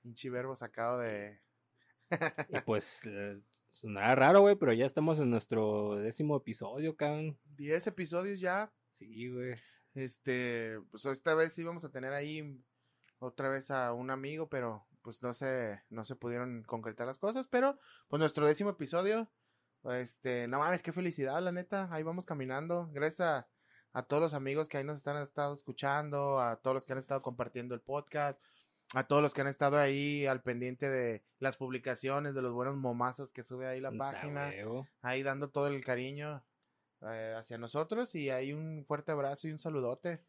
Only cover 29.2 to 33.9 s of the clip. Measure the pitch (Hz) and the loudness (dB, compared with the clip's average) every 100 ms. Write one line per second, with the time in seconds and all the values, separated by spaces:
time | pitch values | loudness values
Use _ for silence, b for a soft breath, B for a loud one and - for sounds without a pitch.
29.2 | 147 143 139 135 143 147 143 139 143 147 | 6 2 -2 4 4 6 6 4 0 2
30.2 | 139 127 127 120 123 127 143 131 120 107 | 2 0 -2 -2 -4 -2 0 2 0 -2
31.2 | _ _ 135 - 131 127 131 120 131 139 | _ _ -2 -2 -6 -4 -4 -2 0 0
32.2 | 147 135 127 120 127 139 131 120 123 123 | 0 -2 -2 0 -2 0 -2 0 -2 -2
33.2 | 139 - 117 127 131 131 135 | -12 -12 -12 -6 -4 -4 -6